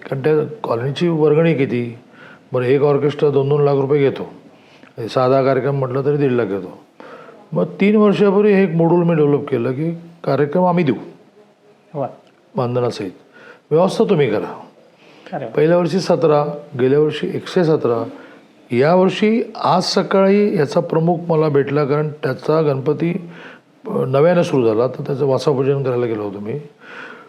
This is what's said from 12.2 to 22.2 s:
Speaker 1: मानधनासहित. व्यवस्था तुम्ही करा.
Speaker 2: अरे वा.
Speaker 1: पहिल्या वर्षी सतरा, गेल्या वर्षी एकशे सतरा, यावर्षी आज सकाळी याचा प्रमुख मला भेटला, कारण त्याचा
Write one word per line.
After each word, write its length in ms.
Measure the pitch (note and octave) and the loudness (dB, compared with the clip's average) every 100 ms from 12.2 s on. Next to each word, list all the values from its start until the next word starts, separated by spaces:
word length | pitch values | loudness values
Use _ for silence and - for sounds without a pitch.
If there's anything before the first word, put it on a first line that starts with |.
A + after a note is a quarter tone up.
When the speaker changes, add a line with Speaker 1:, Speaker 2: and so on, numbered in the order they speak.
| _ _ _ - | _ _ _ -6
Speaker 1:
मानधनासहित. 540 | B2 B2 A#2+ - G2 - _ - - - - | -4 -2 -2 -4 -10 -12 _ -20 -20 -20 -2
व्यवस्था 340 | D3+ F#3 F#3+ | 0 2 2
तुम्ही 260 | G#3+ F3+ C3+ | 2 2 2
करा. 300 | G2+ - - - - - _ - - - | 0 -4 -10 -20 -20 -20 _ -20 -20 -14
Speaker 2:
अरे 120 | E3+ | -12
वा. 60 | C3+ | -6
Speaker 1:
पहिल्या 280 | - D#3 F3 | 0 2 2
वर्षी 220 | E3+ F3+ | 2 0
सतरा, 540 | - E3+ E3 D3 D3 - - C3 | 0 2 2 2 0 -4 -10 -2
गेल्या 200 | B2+ C#3+ | 2 2
वर्षी 280 | D3+ D3 F3+ | 2 0 -6
एकशे 300 | - - - | -6 -4 0
सतरा, 440 | D#3+ D#3 B2 A#2 A2+ - - - - _ - A#2+ | 2 2 0 -2 -4 -10 -20 -20 -20 _ -4 0
यावर्षी 680 | C#3+ F3+ F#3 - G#3+ A3+ - - | 4 4 2 2 0 0 -2 -4
आज 200 | - E3 | 0 0
सकाळी 760 | - - E3 G3 G3 G3+ G#3 G3+ | 0 -2 0 2 4 4 2 0
याचा 220 | D3 - | 0 0
प्रमुख 380 | E3+ D#3 D#3+ E3+ E3+ | 0 0 0 0 0
मला 200 | D#3+ D#3 | 0 2
भेटला, 360 | C#3 C3+ C#3+ | 2 0 0
कारण 240 | C#3+ D3 D3+ | 0 0 -2
त्याचा 540 | D3 | -6